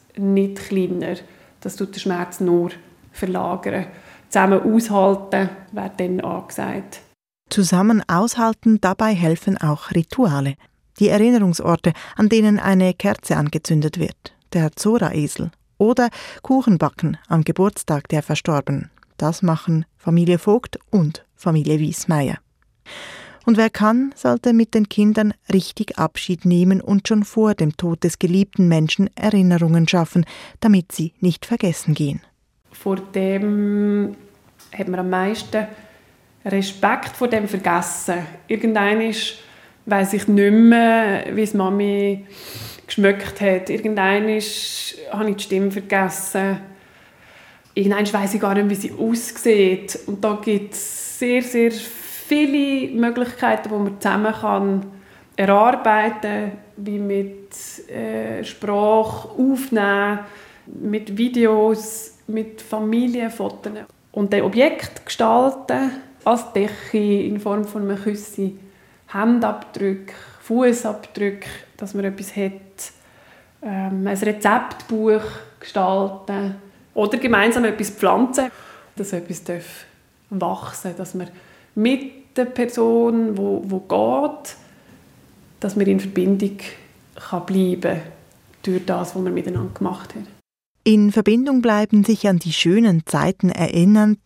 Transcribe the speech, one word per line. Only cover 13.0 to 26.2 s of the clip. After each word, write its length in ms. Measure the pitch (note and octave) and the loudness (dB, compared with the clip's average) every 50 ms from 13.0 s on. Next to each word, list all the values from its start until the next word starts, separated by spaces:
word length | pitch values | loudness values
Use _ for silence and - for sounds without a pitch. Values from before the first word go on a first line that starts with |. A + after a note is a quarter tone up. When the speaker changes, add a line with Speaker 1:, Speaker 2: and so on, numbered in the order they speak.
| - G3+ G#3+ - - - E3 | -2 -2 -2 -2 -2 -2 0
Speaker 2:
angezündet 600 | D3+ D3 D3+ - D#3 - - E3 D3+ D3 D3+ - F3 | 0 0 0 -2 -4 -2 0 2 2 2 0 -2 -2
wird, 360 | D#3+ - - _ - - _ _ _ - | -6 -6 -6 _ -20 -20 _ _ _ -4
der 200 | - E3+ D#3 D3+ | -2 0 0 0
Zora-Esel 760 | - - - G#3 A3+ A#3 F#3+ D3 - D#3 D3 - - - - E3 - _ _ _ _ - | -2 -2 0 2 2 2 0 0 -2 -2 -4 -4 -4 -6 -8 -8 -8 _ _ _ _ 0
oder 300 | G3+ A3+ B3+ B3+ B3 A3+ - - - - - - | 2 2 4 2 2 0 -2 -6 -18 -18 -18 -8
Kuchenbacken 760 | - - C4 C4+ B3 A#3 F3+ D#3 E3 C#3+ - - E3 D3+ D#3 - _ - | -2 0 0 2 4 4 2 4 2 -2 -2 -2 -4 -4 -4 -4 _ 0
am 160 | E3 D#3+ D#3 | 0 0 2
Geburtstag 640 | - D#3+ - F#3+ G#3 - - - - D#3 C#3 - - | 0 0 0 0 0 0 -4 -4 -4 -4 -4 -2 -2
der 140 | - D3+ | -2 -2
Verstorbenen. 680 | - - D3+ D3 - F3 D#3 C#3+ - - C#3+ C#3+ - - _ _ _ _ _ | -2 -2 -4 -4 -2 0 0 0 0 -2 -4 -6 -6 -10 _ _ _ _ _
Das 260 | - D3 D#3 E3 - | -4 -2 -2 -2 0
machen 420 | F#3+ E3+ D#3+ - - - D#3+ D#3+ D#3+ _ _ | 0 0 0 0 0 0 0 0 -2 _ _
Familie 420 | _ - F3 E3 E3+ F3 F3 F3+ E3 | _ -2 2 2 4 4 4 2 2
Vogt 400 | - G#3 G#3 B3 - - - - _ - | 2 2 2 2 0 -4 -14 -14 _ -2
und 360 | - G3 D#3 D3+ - - _ _ _ | 0 2 2 2 -2 -6 _ _ _
Familie 440 | _ - F3+ D#3+ D#3 C#3+ D3 D#3 D3+ | _ -2 0 2 2 2 2 0 0
Wiesmeier. 600 | D#3 D#3+ E3+ - - - D#3+ D3 C#3 - - - _ _ _ _ _ _ _ _ _ - - - - - - - - - - - - | 0 -2 -4 -4 -2 -2 0 0 0 -2 -4 -8 _ _ _ _ _ _ _ _ _ -20 -20 -18 -18 -18 -20 -20 -20 -20 -16 -4 2
Und 120 | A#3 A3 | 2 4
wer 140 | A3 A3 A3 | 4 4 2
kann, 420 | - - G#3 G#3+ A3+ B3 C4+ C4+ - | 2 2 2 4 4 2 2 0 -4
sollte 380 | - - B3 A#3+ A#3+ - B3 | -2 0 0 0 2 2 4
mit 220 | A#3 A3+ A3+ - - | 4 4 4 4 2
den 140 | A3 G#3 - | 0 0 2
Kindern 460 | - G#3 G#3 G#3+ G#3 A3 G#3+ G#3 - _ _ - | 2 4 4 4 4 4 2 0 0 _ _ 0
richtig 460 | F#3+ F#3+ - - - - G#3 - - - | 0 0 0 0 -6 -8 -8 -6 -4 -4
Abschied 460 | D#3+ D#3+ - - | -4 -4 -4 -6